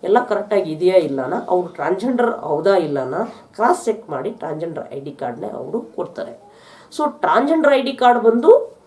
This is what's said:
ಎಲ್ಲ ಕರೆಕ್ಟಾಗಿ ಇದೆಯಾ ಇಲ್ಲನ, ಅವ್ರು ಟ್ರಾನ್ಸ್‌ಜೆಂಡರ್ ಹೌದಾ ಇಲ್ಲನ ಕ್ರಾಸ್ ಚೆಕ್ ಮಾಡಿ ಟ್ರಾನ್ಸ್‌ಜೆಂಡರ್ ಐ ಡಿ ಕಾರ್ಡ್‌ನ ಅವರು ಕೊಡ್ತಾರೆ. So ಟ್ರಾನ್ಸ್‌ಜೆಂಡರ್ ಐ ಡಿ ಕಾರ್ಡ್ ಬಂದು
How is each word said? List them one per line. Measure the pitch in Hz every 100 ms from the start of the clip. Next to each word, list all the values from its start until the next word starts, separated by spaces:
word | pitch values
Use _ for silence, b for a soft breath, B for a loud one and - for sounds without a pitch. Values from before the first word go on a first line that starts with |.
ಎಲ್ಲ | - 226
ಕರೆಕ್ಟಾಗಿ | 240 202 - 202 160
ಇದೆಯಾ | 156 180 185
ಇಲ್ಲನ, | 151 139 131 190 233
ಅವ್ರು | 180 170
ಟ್ರಾನ್ಸ್‌ಜೆಂಡರ್ | - 147 190 240 240 233 -
ಹೌದಾ | 156 151 160 196
ಇಲ್ಲನ | 156 139 131 156 226 B B
ಕ್ರಾಸ್ | - 233 349
ಚೆಕ್ | - - -
ಮಾಡಿ | 139 170
ಟ್ರಾನ್ಸ್‌ಜೆಂಡರ್ | - 160 156 165 143 -
ಐ | 139
ಡಿ | 143
ಕಾರ್ಡ್‌ನ | 139 127 117 101
ಅವರು | 107 127 233
ಕೊಡ್ತಾರೆ. | - - - - - 117 - B B B B -
So | 302
ಟ್ರಾನ್ಸ್‌ಜೆಂಡರ್ | - - 180 277 320 294
ಐ | 269
ಡಿ | 269
ಕಾರ್ಡ್ | 269 247 240
ಬಂದು | 220 233 311 539 - -